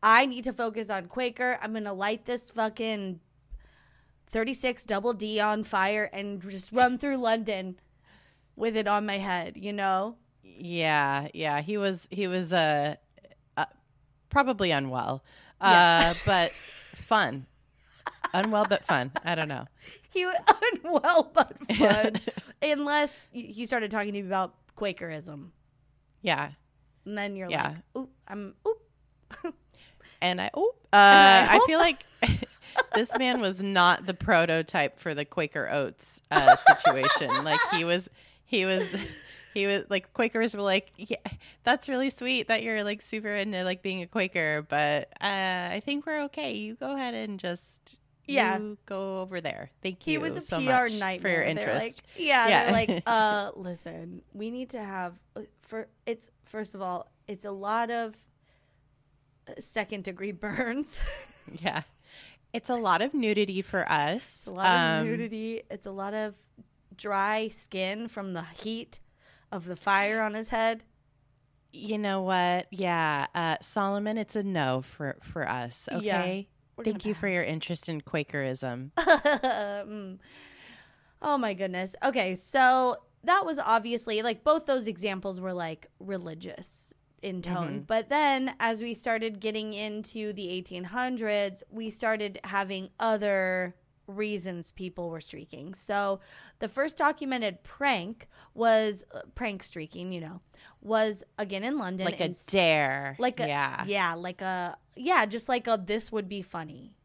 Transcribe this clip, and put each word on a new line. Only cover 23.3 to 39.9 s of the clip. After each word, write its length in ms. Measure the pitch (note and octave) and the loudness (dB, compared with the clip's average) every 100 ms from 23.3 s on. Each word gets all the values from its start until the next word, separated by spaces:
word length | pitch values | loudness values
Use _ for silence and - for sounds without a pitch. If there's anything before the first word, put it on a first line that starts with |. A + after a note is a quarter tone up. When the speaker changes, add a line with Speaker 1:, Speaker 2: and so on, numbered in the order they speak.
Speaker 1:
y-, 100 | B3 | -14
he 240 | A#3 G#3 A#3 | -12 -10 -4
started 240 | B3 G#3+ | -2 -2
talking 220 | G#3+ G#3 | -2 -4
to 40 | G3+ | -6
you 80 | F#3+ | -4
about 280 | F#3+ F#3 - _ - | -2 -2 -6 _ -6
Quakerism. 760 | G#3 F3+ E3+ D#3 F3 D3+ E3 _ _ _ _ _ _ _ | -6 -4 -8 -10 -12 -16 -18 _ _ _ _ _ _ _
Speaker 2:
Yeah. 280 | G3 D3 D3 C#3+ _ _ _ _ | -2 0 -2 -10 _ _ _ _
Speaker 1:
And 120 | - G#3 | -10 -6
then 200 | G3+ G3 | -6 -6
you're 120 | F#3 | -4
Speaker 2:
Yeah. 200 | E3 - | -2 -2
Speaker 1:
like, 80 | D#3 - - | -4 -12 -12
"Oop, 140 | C4 _ - | -12 _ -16
I'm, 280 | G3 G3+ - G#4 | -12 -12 -8 -4
oop." 160 | A4 _ _ _ _ _ - | -4 _ _ _ _ _ -14
<laughs> 100 | F4 - _ _ - _ - - | -12 -12 _ _ -20 _ -20 -4
Speaker 2:
And 200 | F3+ F3+ | -2 0
I, 60 | G#2 - | -4 0
oop. 180 | G4+ - _ | -2 -2 _
Uh, 40 | G3+ | 10
Speaker 1:
And 520 | G3+ G3 G3 F#3+ F#3 | 12 12 12 12 10
I 40 | |
Speaker 2:
I 20 | G#3+ | 8
Speaker 1:
hope 80 | D#4 | 8
Speaker 2:
feel 120 | D#4+ | 6
like 260 | E4+ D4 - - | 4 4 -8 -2
<laughs> 720 | A#3 - - - - - - | 2 2 -2 -14 -8 -2 0
this 220 | G#3+ A#3 - | 2 0 0
man 220 | B3+ B3+ | 0 2
was 220 | G#3 F#3 | 0 -2
not 440 | G3 G3 F3 F3 F#3 | 0 6 6 6 0
the 80 | |
prototype 840 | F3+ - F3+ E3 E3 D#3+ F#3 C#3+ - | -4 4 4 6 2 0 0 0 -2
for 160 | - | -8
the 100 | D3 | -6
Quaker 440 | D3 - D3+ D#3 C3 | -4 -2 -2 -2 -2
Oats, 500 | D3 C3+ - - - _ | -2 -2 -6 -14 -14 _
uh, 260 | - - F#5 | 4 8 8
situation. 760 | - - E5+ - C#5+ D5 - | 10 8 6 4 2 0 0
Speaker 1:
<laughs> 140 | C5+ | 0
Speaker 2:
Like, 160 | - - A#4+ | 0 0 2
he 120 | - | 0
was, 240 | E3 F3 F#3 - - _ | 0 0 -2 -16 -20 _
he 200 | _ A#3+ | _ 0
was, 220 | F#3 F#3+ F#3 F3+ - - - - - | 2 0 -2 -6 -8 -12 -18 -20 -10
he 120 | - G3 | -4 0
was, 180 | G3+ - | 0 0